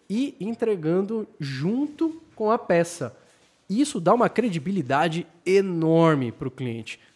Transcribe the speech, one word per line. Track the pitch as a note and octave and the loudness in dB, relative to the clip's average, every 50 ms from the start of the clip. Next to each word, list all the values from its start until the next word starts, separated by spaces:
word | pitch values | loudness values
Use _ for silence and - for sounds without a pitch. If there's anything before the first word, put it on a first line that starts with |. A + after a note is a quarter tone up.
| _ - F#3+ | _ -6 -4
e | A3+ C4+ C#4+ - - | -4 -4 -4 -6 -8
entregando | F3+ G#3+ A#3 - A#3+ A3+ G#3 F3+ D3+ D#3 E3+ F#3 G3+ G3 A3+ A3 G#3+ - - - | -8 -8 -6 -4 -2 -2 -2 0 0 0 0 0 0 -2 -4 -6 -6 -8 -10 -10
junto | D3+ C3+ C3+ C3 D3 F3+ A3+ C4 D4 C#4+ D4 - E4 D#4+ D#4+ - - - _ | -10 -8 -6 -4 -2 -2 0 -2 -2 -4 -4 -2 -4 -4 -4 -6 -16 -16 _
com | - A3 G#3+ | -2 0 0
a | A3+ A3+ | 0 0
peça. | A#3 - F#3 E3+ E3+ E3+ - - C3+ A2+ - - _ _ _ _ _ _ _ _ _ | 0 2 2 2 2 2 -2 -8 -8 -10 -10 -12 _ _ _ _ _ _ _ _ _
Isso | - F#3+ A#3 C#4+ - - A3 | -4 -2 0 0 0 -2 0
dá | E3+ E3+ G#3+ | 2 2 4
uma | B3 A3+ F3+ | 4 4 2
credibilidade | - - A#3 A#3+ E3+ E3 C3 F3+ G3+ F#3+ C#3 B2 C3+ C#3 E3 F3 D#3 F3 E3 - _ _ - | 2 0 0 0 -2 -4 -4 -2 -2 -2 -2 0 0 0 2 0 -2 -4 -6 -8 _ _ -2
enorme | F3+ F#3+ G3 G3 F#3+ F3 E3 D#3+ D#3+ E3 E3 E3 D#3+ D#3 C#3 B2+ A#2 | 2 2 2 2 2 0 0 2 4 6 6 6 6 6 4 0 -2
pro | A2+ - C#3+ C3 | -6 -6 -8 -8
cliente. | C3 - C3 B2 A2+ A#2 A2 - - - _ _ _ | -8 -6 -6 -6 -6 -8 -10 -12 -14 -16 _ _ _